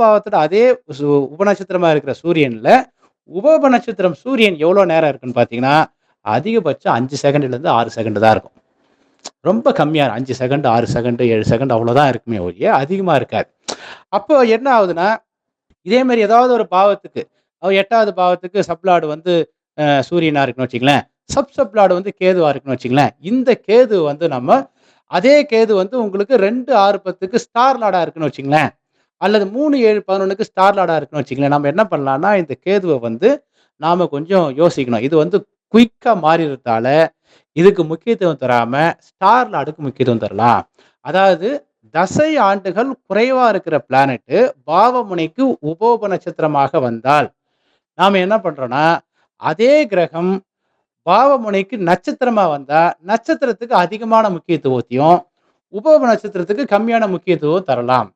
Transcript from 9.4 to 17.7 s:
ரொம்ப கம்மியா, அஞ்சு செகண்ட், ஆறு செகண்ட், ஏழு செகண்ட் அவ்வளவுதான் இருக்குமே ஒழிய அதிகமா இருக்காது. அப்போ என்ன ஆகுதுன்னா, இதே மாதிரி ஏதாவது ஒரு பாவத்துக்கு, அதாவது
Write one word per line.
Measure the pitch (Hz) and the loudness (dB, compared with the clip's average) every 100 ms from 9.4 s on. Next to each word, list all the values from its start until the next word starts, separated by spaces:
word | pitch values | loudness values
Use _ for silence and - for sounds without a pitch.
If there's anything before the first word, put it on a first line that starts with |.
ரொம்ப | 156 220 262 | -4 0 0
கம்மியா, | - 147 156 135 | 0 0 0 -2
அஞ்சு | 110 131 123 | -2 -6 -4
செகண்ட், | 127 143 139 | -4 -2 0
ஆறு | 113 113 | 0 0
செகண்ட், | 120 123 120 123 | -2 -4 -2 0
ஏழு | 110 104 | 0 0
செகண்ட் | 117 135 113 | -2 0 -2
அவ்வளவுதான் | 113 127 147 | 0 2 2
இருக்குமே | 113 - 110 | 0 -6 -6
ஒழிய | 90 87 175 | -6 -4 0
அதிகமா | 175 139 196 185 143 | 0 0 -4 0 0
இருக்காது. | 113 110 - _ - - - - _ | 0 -4 -6 _ -16 -16 -18 -20 _
அப்போ | 202 208 294 240 | -6 0 2 2
என்ன | 220 269 | 0 2
ஆகுதுன்னா, | 240 190 165 190 220 _ _ _ _ _ _ 175 | 2 0 0 -2 -4 _ _ _ _ _ _ -2
இதே | 240 | 0
மாதிரி | 262 233 | 2 0
ஏதாவது | 208 233 254 | 4 4 4
ஒரு | 240 208 | 2 0
பாவத்துக்கு, | 180 202 190 175 117 - _ _ _ | 2 2 0 -6 -12 -12 _ _ _
அதாவது | 175 | -2